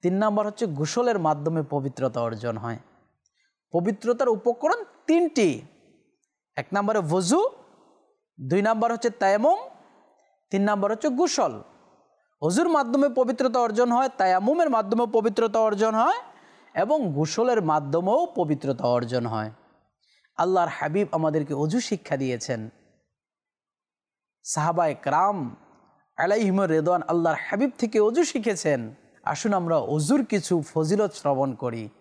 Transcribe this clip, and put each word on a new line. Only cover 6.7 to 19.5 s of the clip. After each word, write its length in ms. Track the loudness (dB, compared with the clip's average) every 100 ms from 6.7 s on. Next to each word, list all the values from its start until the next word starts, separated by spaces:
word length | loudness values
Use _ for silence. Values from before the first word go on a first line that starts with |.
নম্বরে 260 | -2 0 0
ওযু, 500 | 2 0 2 2 2 -4 -20 _ _ _ _ _ _ -16 -2
দুই 120 | 0
নাম্বার 300 | 2 2 0
হচ্ছে 180 | 0 -4
তায়াম্মুম, 500 | 0 2 4 4 2 -2 -20 _ _ _ _ _ _ _
তিন 120 | 0
নাম্বার 300 | 0 0 0
হচ্ছে 180 | 0 -2
গোসল। 520 | 0 0 0 -2 -4 -16 _ _ _ _ _ _ _
ওযুর 280 | -2 0 2
মাধ্যমে 400 | 2 2 2 2
পবিত্রতা 500 | 2 0 0 0 0
অর্জন 320 | 0 2 2
হয়, 180 | 2 0
তায়াম্মুমের 600 | 0 2 4 2 2 2
মাধ্যমেও 380 | 2 0 -2 2
পবিত্রতা 520 | 2 2 0 0 2
অর্জন 360 | 0 2 0 2
হয় 200 | 2 0 -6 -20 -20 -20 _
এবং 400 | -4 0 0 0
গোসলের 480 | -2 -2 0 2 2
মাধ্যমেও 680 | 2 0 0 -2 2 0 0 -2
পবিত্রতা 520 | -2 -2 -2 -2 0
অর্জন 380 | 0 0 -4 -2
হয়। 260 | -4 -6